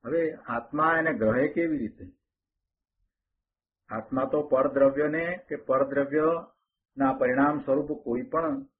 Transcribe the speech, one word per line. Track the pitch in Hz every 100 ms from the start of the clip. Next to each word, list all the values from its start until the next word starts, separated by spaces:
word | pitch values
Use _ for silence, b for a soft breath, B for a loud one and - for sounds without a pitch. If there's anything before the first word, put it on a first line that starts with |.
| 117
હવે | 165 160 139 -
આત્મા | 117 - 147 160 165
એને | 160
ગ્રહે | 123 110 120 147
કેવી | - 170 147
રીતે? | 110 - - - _ _ _ _ _ _ _ _ _ _ _ _ _ _ _ _ _
આત્મા | 110 - 131 135
તો | 151 147
પરદ્રવ્યને | 131 139 135 139 135 151 156 170 180
કે | - 143 -
પરદ્રવ્યના | 131 135 139 139 147 156 170 - _ _ _ _ - 135 131
પરિણામ | 127 127 143 147
સ્વરૂપ | - 135 147 151
કોઈ | - 120 127
પણ | 160 160 139 135